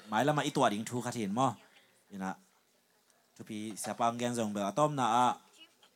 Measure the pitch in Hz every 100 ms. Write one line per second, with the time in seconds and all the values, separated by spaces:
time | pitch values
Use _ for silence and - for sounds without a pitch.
0 | - 107 139 151 139 147 120 104 110 120
1 | 120 117 101 107 131 104 - - _ _
2 | _ 98 95 - _ _ _ _ _ _
3 | _ _ _ - 110 107 107 95 - 101
4 | 117 120 120 120 110 104 101 123 151 147
5 | 117 120 123 - - - - _ _